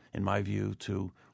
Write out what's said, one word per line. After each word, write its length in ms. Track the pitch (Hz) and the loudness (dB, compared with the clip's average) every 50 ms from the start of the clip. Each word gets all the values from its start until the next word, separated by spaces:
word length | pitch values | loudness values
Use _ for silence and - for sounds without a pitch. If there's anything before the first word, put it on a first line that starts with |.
| - - - | -16 -8 -4
in 100 | - 98 | 0 2
my 180 | 98 101 101 98 | 2 2 2 2
view, 320 | 101 101 101 101 101 98 - | 0 0 0 0 -2 -4 -4
to 320 | - - 98 95 98 92 - - - - | -4 -4 -2 -2 -2 -4 -6 -12 -20 -18